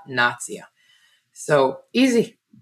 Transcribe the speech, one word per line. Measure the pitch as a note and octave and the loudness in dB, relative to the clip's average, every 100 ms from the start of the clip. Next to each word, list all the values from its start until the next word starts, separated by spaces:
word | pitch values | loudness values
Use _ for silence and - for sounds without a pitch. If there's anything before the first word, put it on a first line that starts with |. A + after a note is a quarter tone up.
| - | -10
Nazia. | B2+ A#2+ B2 - G2+ - _ _ _ _ _ _ | -2 -2 -2 -12 -16 -18 _ _ _ _ _ _
So | - - D3+ C3 C3+ - | -18 0 2 2 -2 -6
easy. | A#3 C4 A#3 - - _ - | 0 2 2 0 -6 _ -20